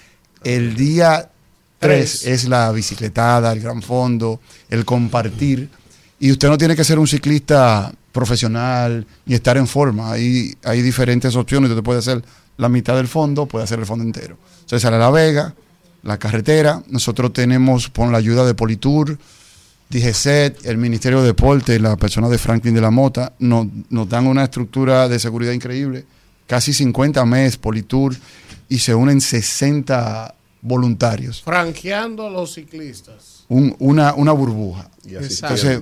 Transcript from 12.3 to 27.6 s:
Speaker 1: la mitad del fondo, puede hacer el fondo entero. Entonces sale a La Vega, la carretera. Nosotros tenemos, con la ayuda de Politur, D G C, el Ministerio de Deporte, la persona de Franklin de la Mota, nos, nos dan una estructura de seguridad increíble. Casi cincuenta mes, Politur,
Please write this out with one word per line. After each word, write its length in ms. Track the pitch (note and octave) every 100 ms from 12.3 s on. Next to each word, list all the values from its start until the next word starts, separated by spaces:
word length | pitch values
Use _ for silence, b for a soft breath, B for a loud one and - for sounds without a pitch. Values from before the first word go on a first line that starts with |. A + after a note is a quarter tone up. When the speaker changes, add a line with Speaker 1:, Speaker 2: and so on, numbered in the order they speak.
| b b -
Speaker 1:
la 100 | A#2+
mitad 280 | B2 A#2 B2+
del 120 | B2
fondo, 380 | D#3+ D3+ C#3+ C#3+
puede 180 | A2+
hacer 140 | A2 A#2
el 80 | G#2
fondo 180 | A#2
entero. 360 | A2+ A2+ A2+ - b b
Entonces 200 | - A#2+
sale 140 | A#2+ A2+
a 40 |
La 120 | A#2
Vega, 420 | D3+ D#3+ D3 D#3 - _ _ _ _
la 160 | G#2 G#2
carretera. 640 | G#2+ A2 A2 D#3 D3+ E3 -
Nosotros 440 | C3 - A#2 B2
tenemos, 580 | A2+ B2 B2+ C3 B2+ -
con 220 | - A#2+
la 60 | A#2
ayuda 260 | A2 A#2
de 120 | B2+ G2
Politur, 640 | A2+ A2 C#3 D3+ D3 D3 b b b b b b _
D 80 | B2
G 140 | A#2+
C, 420 | G#2+ C#3+ D3 C#3+ -
el 160 | - A2+
Ministerio 420 | A#2+ A2+ B2+ C3
de 60 | B2+
Deporte, 520 | G#2 C3+ C#3 - A2+
la 160 | A2 G#2+
persona 320 | G#2 G#2+ A#2
de 120 | A#2+
Franklin 340 | - A2+ A#2
de 80 | A2+
la 80 | A2
Mota, 440 | A#2 C3+ - B2+ -
nos, 300 | B2 A#2 G#2+ G#2 -
nos 180 | A#2 G#2
dan 160 | A#2+ C3
una 200 | C3 C3
estructura 640 | B2+ A#2+ - C3 C3 C3
de 120 | A#2+
seguridad 320 | A2+ A2+ A#2+
increíble. 540 | B2 B2 B2+ C#3 B2+ C3 b b b -
Casi 260 | B2 A#2+
cincuenta 500 | C#3+ C3+ A#2 C#3+ C#3+
mes, 340 | A#2+ B2 C3+
Politur, 580 | A#2